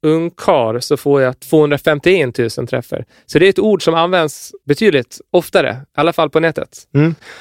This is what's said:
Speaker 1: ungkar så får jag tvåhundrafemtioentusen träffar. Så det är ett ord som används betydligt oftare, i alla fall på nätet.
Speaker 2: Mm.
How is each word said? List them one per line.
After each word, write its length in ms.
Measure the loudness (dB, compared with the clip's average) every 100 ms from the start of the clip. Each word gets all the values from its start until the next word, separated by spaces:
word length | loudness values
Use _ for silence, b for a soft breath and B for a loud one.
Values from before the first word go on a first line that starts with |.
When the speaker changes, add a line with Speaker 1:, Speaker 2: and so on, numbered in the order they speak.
| -2
Speaker 1:
ungkar 760 | 0 -2 -4 0 2 0 -4
så 180 | -4 -4
får 240 | 0 2
jag 180 | 0 -4
tvåhundrafemtioentusen 1300 | 0 2 2 0 0 0 2 2 0 -2 -4 -4 -6
träffar. 380 | -6 -8 -12 -12 b b
Så 140 | 2
det 60 | 2
är 40 |
ett 100 | 2
ord 240 | 0 0
som 100 | 0 0
används 560 | 0 0 -2 -6 -18 -20 -4
betydligt 540 | 0 2 2 -2 -12 -2
oftare, 380 | -2 0 0 0
i 300 | -4 -10 -2
alla 140 | -2
fall 160 | 0 0
på 100 | 0
nätet. 300 | 0 -4 -10 -14 -4 0
Speaker 2:
Mm. 200 | 0 0 B B